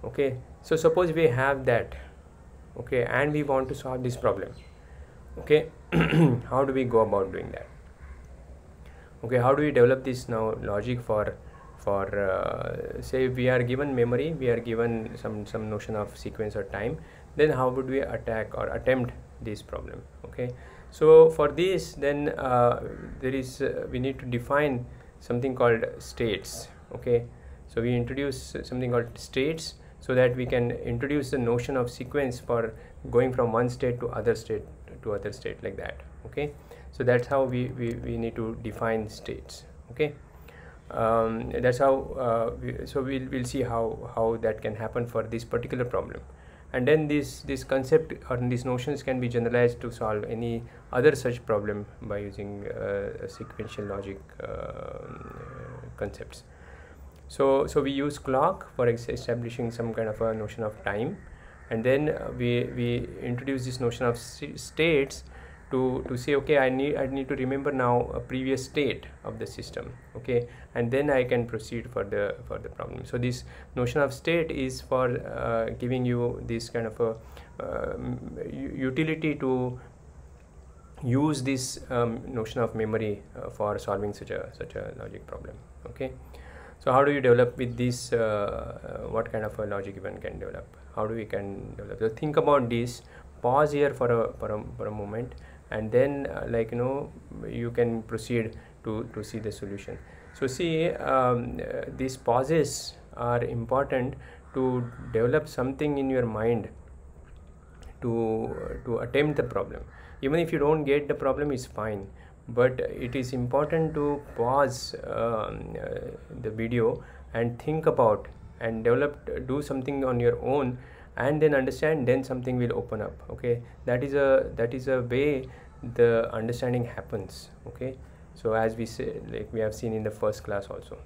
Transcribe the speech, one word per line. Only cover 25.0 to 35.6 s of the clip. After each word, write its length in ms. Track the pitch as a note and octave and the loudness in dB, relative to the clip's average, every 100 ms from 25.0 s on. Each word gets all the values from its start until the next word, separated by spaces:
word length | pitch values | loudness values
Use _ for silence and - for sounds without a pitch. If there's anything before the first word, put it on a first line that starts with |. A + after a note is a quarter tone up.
| - - | -20 -20
something 360 | - A#2+ C3 | -4 0 0
called 300 | B2+ A#2+ A2+ - - | 4 6 6 2 -6
states. 680 | - - A#2 F#2 - - - - - | -14 -2 0 0 -4 -12 -14 -18 -14
Okay, 320 | B2+ B2+ A#2+ A#2+ - - - - | -8 0 0 0 -14 -18 -18 -6
so 160 | - | -2
we 120 | A#2+ | 2
introduce 640 | B2 A#2+ C3+ C#3+ B2+ - C#3 | 2 0 -2 -2 -4 -8 -10
something 280 | C3+ B2+ B2+ | -6 -4 0
called 280 | A#2+ A#2 - | 0 0 -8
states 560 | - C3 C#3 E3 - - - - | -4 0 0 0 -8 -14 -20 -14
so 120 | - | 2
that 200 | B2+ B2+ | 6 6
we 120 | B2 B2 | 4 0
can 240 | B2+ A#2+ | 2 2
introduce 600 | - - A#2+ C3+ D3 C3+ | 0 -2 -2 0 0 0
the 60 | C3+ | 0
notion 400 | A#2 A#2+ B2 C3+ | 2 2 2 0
of 140 | A#2+ | 0
sequence 500 | - B2+ C#3+ C3+ A#2+ | -4 -4 0 0 -2
for 320 | - A#2+ A2+ - - - - | -2 0 0 -4 -16 -14 2
going 200 | A#2+ C3 | 4 4
from 220 | B2+ A#2+ | 4 2
one 160 | A2 A#2+ | 4 2
state 320 | B2 B2+ A#2+ | 2 0 0
to 80 | A#2+ | -4
other 260 | - A2 | 0 2
state 280 | A2 - G#2+ - - - - | 2 0 -6 -6 -16 -16 -10
to 100 | A2+ | -4
other 180 | G2+ G#2 | -4 -4
state 320 | - - - | -8 -10 -8